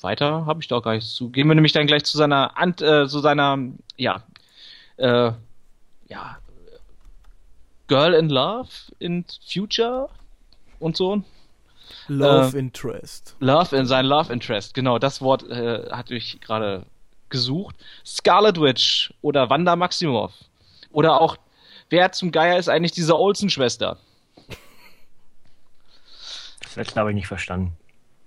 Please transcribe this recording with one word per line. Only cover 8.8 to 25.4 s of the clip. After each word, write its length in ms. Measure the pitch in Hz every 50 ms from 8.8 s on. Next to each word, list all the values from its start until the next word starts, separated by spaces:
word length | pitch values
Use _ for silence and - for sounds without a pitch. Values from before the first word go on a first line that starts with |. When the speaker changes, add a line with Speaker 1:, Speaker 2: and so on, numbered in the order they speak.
| - - - -
Speaker 1:
in 260 | - 175 175 175 170 - - - -
Future 640 | - - 175 208 208 - 233 226 233 254 262 269 302 - - - - - - _ _ _ - - - - -
und 160 | 160 165 160 -
so. 260 | 185 185 208 208 190 - - - - - _ _ _ _ _ - - - - - - -
Speaker 2:
Love 480 | 143 139 139 139 139 135 131 131 135
Speaker 1:
Äh, 40 | 139
Speaker 2:
Interest. 760 | 131 127 - - - 120 113 - - - - - - - - -
Speaker 1:
Love 360 | 135 127 139 160 180 - 139
in-, 100 | 135 131
sein 200 | 120 131 131 131
Love 260 | 135 143 151 131 107
Interest, 420 | 120 117 - - 113 101 - - -
genau, 260 | 135 127 131 120 117
das 220 | 135 135 - -
Wort, 220 | 131 131 135 - - -
äh, 400 | 120 120 117 117 117 107 - -
hatte 240 | - 120 123 - 127
ich 240 | 113 - - - -
gerade 440 | - - 110 110 107 101 98 92 - - - - - - - - - -
gesucht. 460 | - 127 120 127 135 180 202 - - - - - - - -
Scarlet 560 | - - - - 160 175 196 208 214 185 165
Witch 520 | 151 135 127 - - - - - - - - _
oder 280 | - 147 139 143 127 110
Wanda 260 | 139 151 175 180 170
Maximoff. 580 | 170 180 175 - - 180 151 123 107 101 92 - - _ _ _ _ _ _ _ _ - - -
Oder 260 | 147 151 160 147 139
auch, 160 | 165 156 - - _ _ _ _ _ - - - - -
wer 220 | 160 175 180 185 -
zum 180 | - 190 170
Geier 260 | 147 160 160 175 180 180
ist 120 | 170 175
eigentlich 220 | 123 160 175 165 -
diese 240 | 180 170 151 165 156
Olsen-Schwester? 800 | 175 196 202 - 208 185 - 139 131 117 - - 101 90 85 - _ _ _ _ _ _ _ _ - - - - - - - - - - - - - - - - - - - -